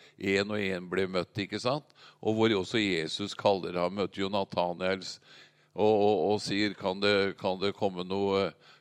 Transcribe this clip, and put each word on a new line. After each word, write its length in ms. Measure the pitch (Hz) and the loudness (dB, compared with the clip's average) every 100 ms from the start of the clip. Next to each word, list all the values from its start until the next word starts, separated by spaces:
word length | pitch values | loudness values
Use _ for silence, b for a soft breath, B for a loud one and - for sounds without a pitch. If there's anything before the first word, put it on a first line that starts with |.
| b b | b b
en 360 | 98 98 101 | 0 0 0
og 80 | 107 | -2
en 260 | 98 92 90 | -2 -4 -4
ble 140 | 92 95 | -2 0
møtt, 280 | 92 85 - | -2 -4 -4
ikke 220 | 98 107 | -6 -4
sant? 320 | 120 147 - _ B B | -2 -4 -6 _ B B
Og 160 | - | -2
hvor 200 | 110 113 104 | 2 4 4
også 260 | 90 117 | 0 0
Jesus 540 | 104 85 78 - 101 - | 0 0 -2 -6 -8 0
kaller 400 | 104 98 82 90 | 2 2 -2 -2
ham, 160 | 87 | -2
møter 300 | 98 92 - | 0 -4 -4
jo 80 | 98 | -4
Nathanael 720 | 101 98 - 87 87 90 95 90 - B B B B B - | -2 -4 -2 -2 -2 -2 -4 -6 -16 B B B B B 0
og, 140 | 107 | 4
og, 220 | 107 104 101 85 | 6 4 4 2
og 80 | 104 | 0
sier, 320 | - 101 104 | -2 0 -2
«Kan 240 | 92 98 95 | -2 -4 0
det, 340 | 101 101 98 87 | 2 4 2 0
kan 220 | 101 92 | -2 -2
det 160 | 98 95 | -2 0
komme 240 | 104 90 90 | -2 -2 -4
noe, 420 | 95 98 98 95 - b b | -2 0 2 0 -4 b b